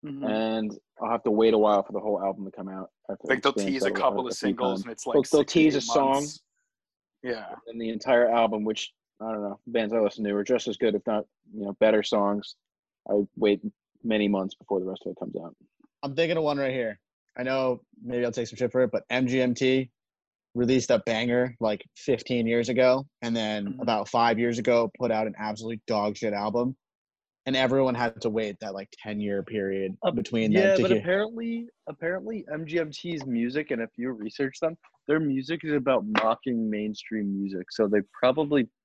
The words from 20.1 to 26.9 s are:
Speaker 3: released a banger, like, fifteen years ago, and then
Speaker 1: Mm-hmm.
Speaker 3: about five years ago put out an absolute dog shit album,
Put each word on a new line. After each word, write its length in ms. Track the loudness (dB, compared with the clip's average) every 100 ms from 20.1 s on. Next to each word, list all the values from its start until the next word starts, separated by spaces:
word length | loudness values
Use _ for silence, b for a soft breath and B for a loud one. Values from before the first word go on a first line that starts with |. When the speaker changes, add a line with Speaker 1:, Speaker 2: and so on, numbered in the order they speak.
| _ _ _ _
Speaker 3:
released 380 | -2 2 2 4
a 80 | 2 2
banger, 500 | 0 2 2 0 0
like, 200 | -2 -2 -8 -10
fifteen 500 | -2 -2 0 0 2
years 220 | 2 2
ago, 400 | 4 4 4 0 _
and 120 | -4
then 340 | -2 0 -2 -4
Speaker 1:
Mm-hmm. 120 | -4
Speaker 3:
about 300 | 0 0 0
five 280 | 2 4 4
years 220 | 0 0
ago 320 | 2 4 2 -2
put 120 | -2
out 160 | 0 -2
an 60 | -4
absolute 420 | -8 -8 -8 -10 -4
dog 300 | -2 0 -2
shit 160 | -4
album, 420 | -2 -2 0 -2 -4 _